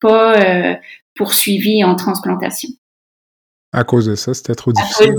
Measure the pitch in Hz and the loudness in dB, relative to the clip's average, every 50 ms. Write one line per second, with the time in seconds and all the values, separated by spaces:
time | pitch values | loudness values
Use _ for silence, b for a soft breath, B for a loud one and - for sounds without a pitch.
0 | - 220 220 220 220 226 220 208 196 185 180 180 175 180 - - B B B B | 2 4 4 4 4 4 4 4 4 2 2 0 -2 -2 -4 -6 B B B B
1 | B _ - - 208 - - - - 208 202 190 - 208 214 214 196 180 180 180 | B _ -8 -6 -4 -2 -2 -2 0 0 -2 -2 0 0 2 2 2 2 0 0
2 | - 196 190 - - 185 185 185 185 - - - - 254 262 _ _ _ _ _ | -2 -4 -4 -4 -4 -6 -6 -4 -6 -8 -8 -10 -12 -14 -16 _ _ _ _ _
3 | _ _ _ _ _ _ _ _ _ _ _ _ _ _ - 123 120 - - 120 | _ _ _ _ _ _ _ _ _ _ _ _ _ _ -4 -4 -2 0 2 2
4 | 110 110 104 101 - 123 131 - - - 120 - - 127 110 202 202 196 - 220 | 2 0 -2 -4 -4 -6 -8 -6 -6 -8 -6 -4 -2 0 0 0 0 0 2 2
5 | 214 214 208 | 2 4 4